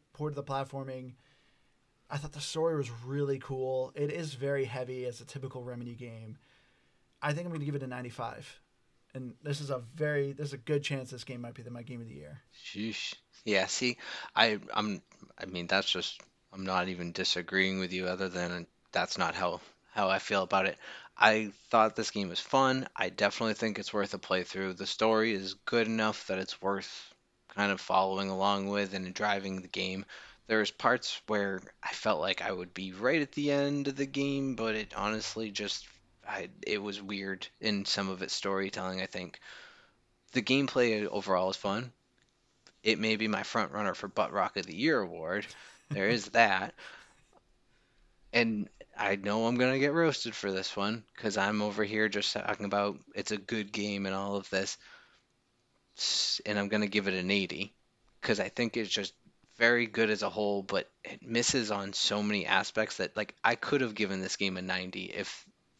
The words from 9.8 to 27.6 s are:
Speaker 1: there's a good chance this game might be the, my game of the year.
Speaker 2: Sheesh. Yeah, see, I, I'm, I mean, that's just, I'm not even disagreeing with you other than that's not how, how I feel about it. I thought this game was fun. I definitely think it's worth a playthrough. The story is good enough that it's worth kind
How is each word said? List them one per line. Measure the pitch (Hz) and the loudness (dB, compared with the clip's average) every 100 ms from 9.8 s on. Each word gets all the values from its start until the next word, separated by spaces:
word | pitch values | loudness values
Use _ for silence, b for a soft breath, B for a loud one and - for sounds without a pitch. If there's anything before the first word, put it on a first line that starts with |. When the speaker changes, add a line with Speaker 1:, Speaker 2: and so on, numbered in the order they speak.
| 117 160 151 147 139 | -6 -2 0 2 0
Speaker 1:
there's | 139 147 | -2 -6
a | 135 | -6
good | 117 147 | 0 0
chance | 143 139 127 | 0 -4 -4
this | 123 | -10
game | - 123 | -10 -10
might | 120 | -10
be | 117 | -12
the, | 120 | -12
my | 120 | -10
game | 117 123 | -10 -10
of | 117 | -12
the | |
year. | 135 73 76 - - | -12 -14 -16 -18 -18
Speaker 2:
Sheesh. | - 98 110 107 - - _ - | -12 -6 -4 -4 -6 -8 _ -8
Yeah, | - 101 95 | 2 4 4
see, | - 127 120 B B B - | 2 0 0 B B B 4
I, | 113 107 - | 4 4 -2
I'm, | - 107 98 - - - - | -2 -2 -4 -8 -20 -20 -14
I | 95 | -8
mean, | 90 85 | -6 2
that's | 98 - | 2 2
just, | 90 - - - _ _ | 0 -2 -8 -14 _ _
I'm | 95 | -8
not | 95 92 90 | 0 2 2
even | 90 87 | -2 -4
disagreeing | 85 90 - 85 95 95 95 | -2 0 0 0 2 4 2
with | 92 | 0
you | 92 92 | -2 -2
other | 92 95 | -2 -2
than | 90 87 87 85 _ _ | -2 -2 -4 -8 _ _
that's | 90 90 - | -2 0 0
not | 85 | 0
how, | - 90 87 - - _ | 2 0 -2 -8 -20 _
how | - 98 | 0 2
I | 95 | 2
feel | - 104 | 2 0
about | 92 98 95 | 4 4 2
it. | - B B B - | -2 B B B 4
I | 107 110 107 - - | 6 6 2 -6 2
thought | 117 110 104 | 6 6 4
this | 107 | -4
game | 107 98 | -2 -2
was | 90 | -4
fun. | - 135 131 131 135 - | 0 4 4 2 -2 -4
I | 95 | -4
definitely | - 101 - 113 | 2 2 4 0
think | 104 113 98 | 0 0 -2
it's | 101 | -2
worth | 107 98 | -2 -2
a | 98 | -4
playthrough. | - 92 90 95 95 92 | -2 0 0 -2 -4 -4
The | 98 | -4
story | - 110 110 110 | 2 4 6 4
is | 101 95 | 0 -4
good | 90 - 120 110 | -8 0 2 2
enough | 113 107 104 - | 2 2 0 -2
that | 95 | -2
it's | 95 - | -2 -4
worth | 95 98 95 - - - _ _ - | -2 -2 -4 -12 -16 -20 _ _ -8
kind | - | 0